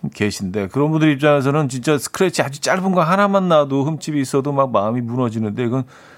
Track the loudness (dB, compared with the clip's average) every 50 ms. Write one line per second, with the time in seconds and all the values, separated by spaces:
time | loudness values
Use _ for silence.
0 | -10 -10 -4 -2 -2 -2 -2 -4 -8 -6 -4 -4 -6 -4 -2 0 0 0 2 2
1 | 4 2 2 4 4 4 4 4 2 2 0 0 0 -2 -4 -4 0 0 0 0
2 | -2 -6 -2 0 -2 0 0 -2 -4 -4 -4 -6 -2 0 0 0 0 0 2 2
3 | 2 2 2 2 2 2 2 2 2 4 4 4 4 2 0 0 0 0 -2 -4
4 | -6 -4 -2 -2 -2 0 0 0 0 0 0 0 0 2 2 0 0 0 -2 -2
5 | -4 -4 -2 -2 -2 -2 -2 -2 -4 -4 -2 -2 -2 -2 -2 -2 -4 -6 -12 -20
6 | -20 -20 -20